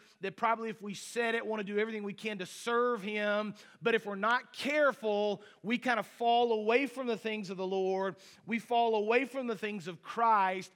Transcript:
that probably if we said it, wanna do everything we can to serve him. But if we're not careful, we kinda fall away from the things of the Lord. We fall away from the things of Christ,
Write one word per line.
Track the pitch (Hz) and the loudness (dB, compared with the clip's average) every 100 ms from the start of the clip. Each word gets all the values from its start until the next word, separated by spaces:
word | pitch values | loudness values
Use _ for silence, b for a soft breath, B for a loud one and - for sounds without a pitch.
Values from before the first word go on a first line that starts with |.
| B B | B B
that | 190 - | -10 -2
probably | 226 226 226 | -2 0 -4
if | - | -8
we | 202 - | -12 -12
said | - 233 233 226 | -8 -2 0 -2
it, | 214 | -4
wanna | 220 | -6
do | 202 208 | -4 -2
everything | 220 220 | -2 -4
we | 202 | -8
can | - 220 208 | -8 -8 -8
to | 180 | -10
serve | - 226 240 247 240 | -8 -2 0 0 -2
him. | 196 208 208 208 214 208 B B | -4 -4 -2 -2 -4 -10 B B
But | 202 | -2
if | 226 208 | -2 -2
we're | 196 | -4
not | 208 247 254 | 0 0 -2
careful, | - 262 302 285 220 220 208 208 202 B B | -8 -2 2 2 2 -2 0 0 -2 B B
we | 190 240 | -4 -2
kinda | 240 247 | 0 -2
fall | - - 233 233 240 | -4 8 8 10 6
away | 220 214 247 277 | 4 4 4 2
from | 262 254 | -2 -4
the | 214 | -4
things | 220 214 185 | -4 -6 -6
of | 185 | -6
the | 185 | -4
Lord. | 190 190 190 190 - B B - | 0 0 0 -2 -6 B B -6
We | 226 | -6
fall | - 240 233 214 | 0 2 2 2
away | 208 240 269 | 0 0 -2
from | 262 240 | -6 -6
the | 208 | -6
things | 214 208 165 | -6 -8 -10
of | 165 | -14
Christ, | - - 226 214 190 185 180 | -10 0 2 4 2 -2 -10